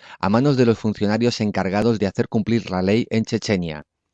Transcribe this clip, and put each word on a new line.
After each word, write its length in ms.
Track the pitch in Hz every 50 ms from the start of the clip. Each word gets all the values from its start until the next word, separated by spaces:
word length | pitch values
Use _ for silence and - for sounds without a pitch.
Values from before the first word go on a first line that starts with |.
| - - - -
a 80 | 90 95
manos 280 | 104 117 139 147 135
de 80 | 127 123
los 140 | 117 107 -
funcionarios 600 | - 107 101 - 104 101 107 113 120 120 - -
encargados 600 | 110 104 87 98 92 95 98 104 107 120 113 98
de 80 | 104
hacer 200 | 95 - - 117 -
cumplir 420 | - 113 95 107 117 113 90 -
la 100 | 95 90
ley 240 | 92 95 104 120 - -
en 140 | 110 113 110
Chechenia. 580 | - 120 104 - - 104 90 87 80 76 76 - _ _ _ _ _